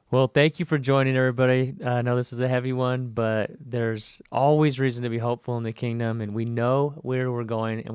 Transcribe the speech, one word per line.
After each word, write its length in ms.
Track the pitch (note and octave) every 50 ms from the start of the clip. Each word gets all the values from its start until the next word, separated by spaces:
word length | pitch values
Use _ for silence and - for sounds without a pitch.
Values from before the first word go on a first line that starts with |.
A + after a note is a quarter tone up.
| _ -
Well, 160 | - B2+ C3 B2
thank 320 | - D3 C#3+ D#3 D3+ -
you 80 | F3 -
for 100 | D#3+ D3
joining, 380 | B2+ C3 C#3 C#3 C3+ C3 C3 C3
everybody. 560 | B2+ B2+ B2 A#2+ C3 B2+ B2+ B2+ C3 B2+ C3+ - -
Uh, 60 | B2 B2
I 80 | B2 A#2+
know 120 | B2 B2
this 160 | B2 B2 -
is 100 | B2 A#2
a 60 | B2+ B2+
heavy 260 | B2+ B2+ B2 C3 B2+
one, 340 | B2+ B2+ B2+ B2+ B2+ B2+ B2
but 420 | A2 A#2 A2+ A2 A2 A2 G#2 - - -
there's 600 | - B2 A#2 A#2+ A#2 A2+ A2+ G#2+ - - - - - -
always 480 | - A#2 C3+ C#3+ D3+ D3+ D#3 D3+ C3 B2+
reason 220 | C3+ C3 A#2 A#2+
to 80 | A#2+ A#2+
be 80 | A2+ A#2
hopeful 400 | A2+ A#2+ B2 A#2 - - B2 A#2
in 60 | A2+
the 100 | A2+ A2+
kingdom, 480 | - - A#2+ A2+ A#2 A#2 A2+ A2+ A#2
and 140 | A2 G#2 G#2
we 100 | A2 A2+
know 480 | A#2 A#2 A#2+ A#2 B2 C3 C#3 C#3+ D3 C#3+ D#3
where 340 | - B2 B2+ B2+ B2+ B2+
we're 120 | B2 A#2+ A#2
going, 360 | A2+ A#2 A2 A2+ A2+ A2 A2
and 100 | A2 A2 A2+